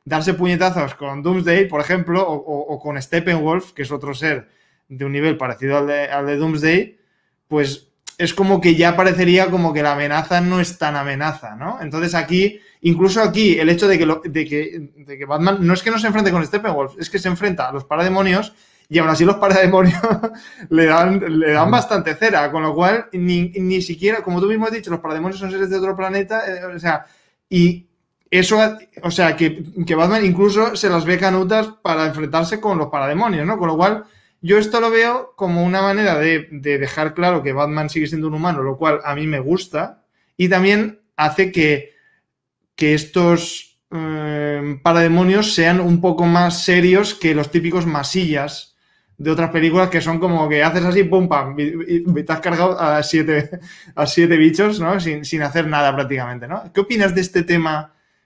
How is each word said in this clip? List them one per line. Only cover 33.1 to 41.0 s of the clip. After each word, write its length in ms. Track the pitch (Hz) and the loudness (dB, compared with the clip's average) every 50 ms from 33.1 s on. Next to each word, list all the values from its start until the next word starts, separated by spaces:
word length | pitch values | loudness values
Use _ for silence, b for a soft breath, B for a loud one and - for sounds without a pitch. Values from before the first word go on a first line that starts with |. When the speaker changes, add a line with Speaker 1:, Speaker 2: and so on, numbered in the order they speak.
| 147 185 233 226 185 151 147 | -2 -2 -2 -2 -2 -2 -2
Speaker 1:
¿no? 120 | 180 220 185 | -2 -4 -2
Con 100 | 175 165 | -2 -2
lo 80 | 160 | 0
cual, 280 | 156 180 202 220 214 b b b b b b b b | 2 2 0 0 -2 b b b b b b b b
yo 160 | - 165 202 | 0 2 4
esto 240 | 214 208 214 247 233 | 4 2 2 0 0
lo 100 | 226 226 226 | 0 2 2
veo 400 | 226 233 233 240 262 - - _ | 2 2 2 0 -4 -6 -10 _
como 280 | - 196 175 170 170 175 | -6 -4 -2 0 0 0
una 180 | 180 185 190 196 | 0 0 0 0
manera 340 | 196 196 208 214 196 165 | 0 0 0 0 0 0
de, 300 | 147 156 160 165 151 156 - 156 | 2 2 2 0 0 -2 -6 -12
de 260 | 143 135 147 143 135 | -8 -4 -2 -2 -2
dejar 340 | 139 135 - 156 151 156 156 | -2 -4 -4 -4 -4 -4 -2
claro 300 | 175 175 180 180 156 135 | 0 0 0 0 0 -2
que 100 | 143 131 | -2 -2
Batman 380 | 139 147 147 151 156 151 151 | -2 -2 -2 -2 -4 -4 -4
sigue 160 | - 160 151 | -4 -4 -4
siendo 220 | 151 165 156 156 156 | -4 -4 -4 -4 -4
un 60 | 156 | -4
humano, 280 | 156 165 180 165 139 131 | -2 -2 -2 -2 -2 -2
lo 140 | 135 135 135 | -4 -4 -2
cual 220 | 160 156 151 147 - | 0 0 0 0 -2
a 100 | 147 143 | -6 -6
mí 100 | 147 156 | -4 -4
me 140 | 156 151 135 | -4 -4 -4
gusta, 640 | 127 143 175 185 - - - 151 175 196 - _ _ _ _ _ _ _ _ | -2 -2 -2 -2 -2 -4 -6 -6 -6 -6 -10 _ _ _ _ _ _ _ _
y 120 | - 180 180 | -2 0 2
también 520 | 190 185 185 196 208 208 220 214 - _ | 2 4 4 4 4 2 0 -2 -6 _